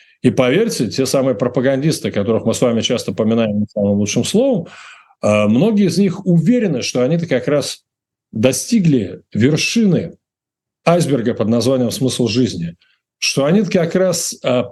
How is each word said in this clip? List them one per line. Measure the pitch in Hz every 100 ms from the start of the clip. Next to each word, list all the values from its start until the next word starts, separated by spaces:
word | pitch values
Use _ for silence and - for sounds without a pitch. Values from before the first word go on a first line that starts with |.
| _ _
И | 127
поверьте, | 104 123 156 226 - 110
те | - 131
самые | 143 131 127
пропагандисты, | 123 135 127 135 156 - 107
которых | 104 101 113 113
мы | 107
с |
вами | 123 113
часто | - 120 -
поминаем | 98 110 113 110 104
не | 104
самым | - 101 101
лучшим | 104 - 113
словом, | 196 269 226 - - - - _ _
э, | 104 107 104
многие | 117 214 202 190
из | 175
них | 202 - -
уверены, | 170 156 247 208 131
что | - 127
они-то | 127 170 170
как | 127 131
раз | 147 127 - _ _ _ _ _
достигли | 113 120 131 - 233 165 131 90 - _
вершины | 104 123 151 - 233 214 139 87 - _ _ _ _ _ _ -
айсберга | 175 135 139 113 107
под | 107
названием | 117 113 135 117
"смысл | - 131 - 120
жизни", | 113 117 87 85 85 _ _ _ -
что | - - 139
они-то | 196 175
как | 185 165 180
раз, | 185 175 - -
э, | - 127 -